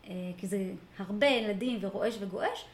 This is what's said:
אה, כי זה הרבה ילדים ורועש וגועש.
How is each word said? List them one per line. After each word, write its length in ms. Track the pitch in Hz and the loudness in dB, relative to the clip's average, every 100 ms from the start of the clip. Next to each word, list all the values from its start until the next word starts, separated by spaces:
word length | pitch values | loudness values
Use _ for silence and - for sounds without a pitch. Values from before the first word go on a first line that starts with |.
| - | -8
אה, 60 | 185 180 175 | -8 -6 -6
כי 100 | 190 | -2
זה 240 | 202 190 185 - - | -2 -2 -6 -12 -10
הרבה 300 | 190 208 285 | -4 4 6
ילדים 520 | 247 214 196 247 233 | 6 4 2 0 0
ורועש 340 | 190 196 220 208 | -2 0 0 0
וגועש. 460 | 196 202 254 494 - | -4 0 0 -2 -10